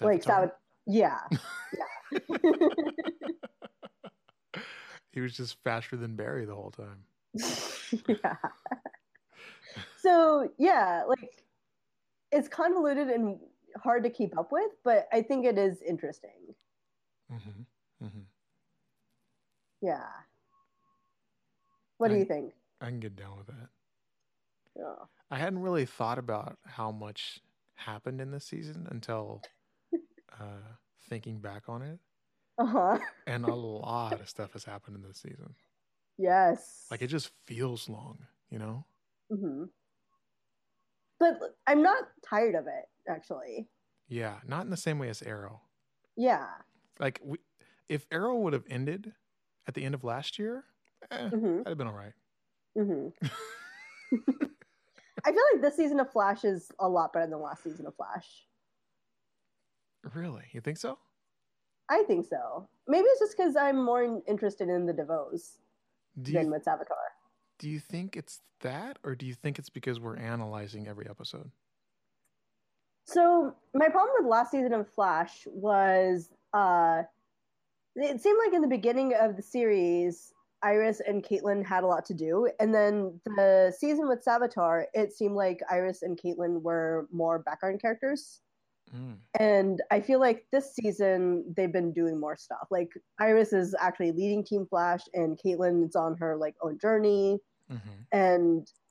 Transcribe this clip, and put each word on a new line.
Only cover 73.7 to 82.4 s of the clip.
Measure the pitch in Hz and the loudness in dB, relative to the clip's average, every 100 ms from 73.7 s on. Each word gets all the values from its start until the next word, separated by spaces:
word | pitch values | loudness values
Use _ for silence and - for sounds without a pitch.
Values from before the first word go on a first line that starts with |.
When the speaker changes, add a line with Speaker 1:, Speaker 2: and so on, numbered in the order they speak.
Speaker 1:
my | 269 311 | 2 4
problem | 370 453 523 | 4 4 4
with | 262 | 4
last | 226 254 | 2 2
season | 269 247 | 0 0
of | 226 208 | 0 -2
Flash | - 190 160 175 - - | 0 0 2 -2 -8 -16
was, | 190 208 196 190 190 185 180 165 _ _ | -4 2 4 6 6 4 0 -4 _ _
uh, | 208 185 175 165 165 170 _ _ _ _ _ _ _ _ | 2 4 6 4 2 -2 _ _ _ _ _ _ _ _
it | - 285 247 | -4 -2 2
seemed | 403 427 | 4 4
like | 453 | 4
in | 349 | 4
the | 294 | 2
beginning | 247 226 254 269 | 2 2 2 2
of | 226 220 196 | 4 2 2
the | |
series, | - 254 226 202 175 175 175 170 - _ _ _ | -4 0 4 4 4 2 0 -2 -12 _ _ _
Iris | 202 214 220 208 | 2 4 2 0
and | 214 202 | -2 -4
Caitlin | - 202 202 202 | -2 -2 0 -2
had | 185 185 | 0 0
a | 180 | 2
lot | 170 - | 0 -2
to | |
do. | 170 160 185 | -4 0 2